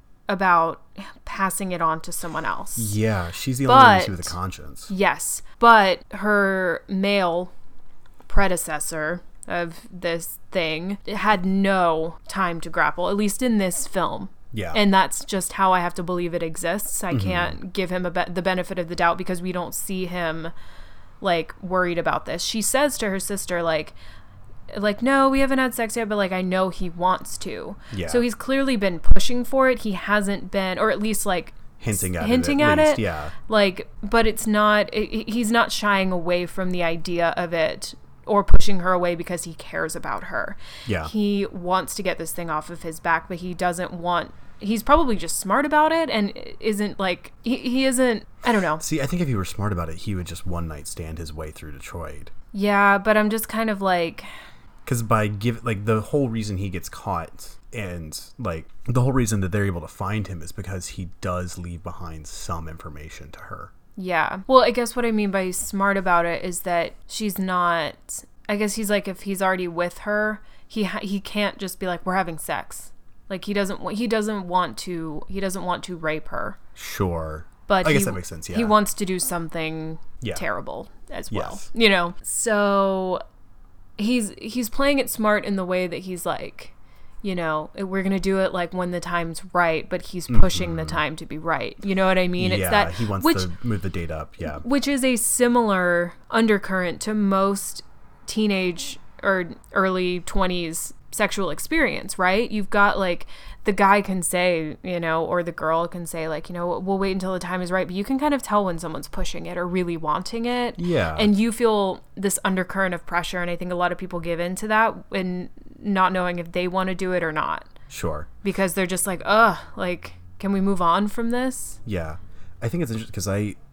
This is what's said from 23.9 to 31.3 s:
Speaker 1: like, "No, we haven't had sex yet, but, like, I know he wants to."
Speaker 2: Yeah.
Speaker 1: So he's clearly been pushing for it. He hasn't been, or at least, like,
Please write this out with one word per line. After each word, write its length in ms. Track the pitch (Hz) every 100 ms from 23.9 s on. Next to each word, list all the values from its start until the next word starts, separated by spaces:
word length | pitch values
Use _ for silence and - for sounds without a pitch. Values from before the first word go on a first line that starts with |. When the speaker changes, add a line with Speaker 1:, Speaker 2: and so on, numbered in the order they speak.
| - - - - - - - - -
Speaker 1:
like, 240 | 208 202
"No, 280 | 240 269 269
we 100 | 269
haven't 200 | 277 262
had 140 | 262
sex 220 | 247 226 233
yet, 140 | 220
but, 80 | 208
like, 140 | 185
I 100 | 185
know 280 | 185 185 190
he 200 | 180 180
wants 480 | 170 180 185 - -
to." 360 | - 104 - 202 - 98
Speaker 2:
Yeah. 120 | -
Speaker 1:
So 140 | 247
he's 140 | 240 220
clearly 400 | - 269 269 240
been 240 | 196 170
pushing 440 | - - - 247
for 260 | 240 269 262
it. 100 | 247
He 140 | 220
hasn't 580 | 180 - 208 196 202 185
been, 280 | 196 190 185
or 120 | 220
at 80 | 202
least, 260 | 214 202
like, 280 | 202